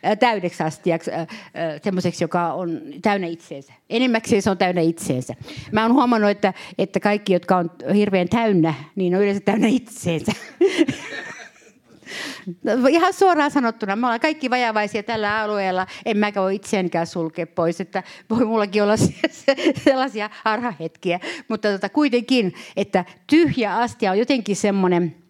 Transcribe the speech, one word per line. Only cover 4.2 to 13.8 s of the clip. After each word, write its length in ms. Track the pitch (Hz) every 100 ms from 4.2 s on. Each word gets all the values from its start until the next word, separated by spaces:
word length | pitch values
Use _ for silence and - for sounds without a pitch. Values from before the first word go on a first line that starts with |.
| - 214
se 80 | 208
on 80 | 185
täynnä 240 | 185 180
itseensä. 520 | 165 165 - 127 127 123 - - -
Mä 100 | 214
oon 120 | 226
huomannut, 360 | 262 247 226 208
että, 240 | 202 196 185 - -
että 220 | 190 190
kaikki, 340 | 208 208 208
jotka 240 | 180 - 180
on 140 | 170 - -
hirveän 360 | 202 208 190 175
täynnä, 440 | 226 226 190 160 147 - -
niin 200 | 180 180
on 60 |
yleensä 200 | 202 196
täynnä 260 | 202 214 220
itseensä. 640 | 262 - - 175 165 - -
<laughs> 80 | - - 370 - 330 - - - - - - _ - _ _ - - - 285 - 190 175
No, 240 | - 240 254
ihan 240 | 330 370
suoraan 380 | 370 392 320 294
sanottuna, 440 | 285 240 226